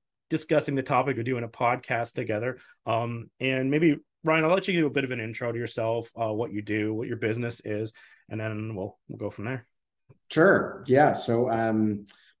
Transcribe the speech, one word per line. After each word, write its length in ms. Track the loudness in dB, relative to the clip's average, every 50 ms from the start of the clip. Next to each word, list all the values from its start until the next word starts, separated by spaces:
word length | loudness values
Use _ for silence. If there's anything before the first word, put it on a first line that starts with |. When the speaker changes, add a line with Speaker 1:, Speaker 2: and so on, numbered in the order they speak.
| _ _ _ _ _ -4
Speaker 1:
discussing 460 | -4 -4 0 2 2 2 2 2 0
the 80 | -2
topic 340 | 0 2 2 2 2 2 0
of 80 | -2 -2
doing 200 | -2 -2 -2 -4
a 40 | -6
podcast 680 | -4 0 0 2 0 0 -2 -2 -2 -2 -2 -4 -6
together. 440 | -6 -4 -2 -2 -2 -2 -4 -6 -6 -12 -20 _ _ _
Um, 440 | -2 0 0 0 -2 -4 -8 -10 -14 _ -4
and 320 | -2 -2 0 0 0 0
maybe, 260 | 2 4 4 4 4 2 -2 _ _ _ 0
Ryan, 200 | 2 2 4 4
I'll 60 | 4
let 160 | 2 2 2
you 140 | 0 0 2
do 60 | 2
a 40 | 2
bit 140 | 0 0 -2
of 80 | -2
an 80 | -4 -6
intro 320 | -6 -8 -8 -6 -4 -4
to 60 | -4 -4
yourself, 520 | -6 -6 -4 -4 -2 -2 -2 -2 -4 -6 -6 -4
uh, 120 | -4 -2
what 200 | -2 -2 -4 -4
you 80 | -6 -6
do, 320 | -4 -2 -2 -2 0 -2
what 140 | -2 -4 -6
your 120 | -6 -6 -4
business 440 | -2 -2 -2 -2 -4 -6 -6 -8 -6
is, 280 | -6 -4 -4 -6 -8 -10 -14 -20 -20 -20 _ _ -12
and 120 | -8 -8
then 340 | -6 -6 -6 -6 -6 -8 -6
we'll, 240 | -8 -8 -8 -10 _ _ -16
we'll 100 | -12 -10
go 120 | -8 -8
from 140 | -8 -8 -8
there. 200 | -8 -8 -8 -10 _ _ _ _ _ _ _ _ _ _ _ _ -2
Speaker 2:
Sure. 540 | 4 6 6 8 6 6 4 0 -6 -8 0 4
Yeah. 240 | 6 6 6 6
So, 360 | 4 2 0 0 2 2 2 2
um, 580 | 0 0 2 2 2 2 2 2 0 -4 -8 -12 -20 -20 _ _ _ _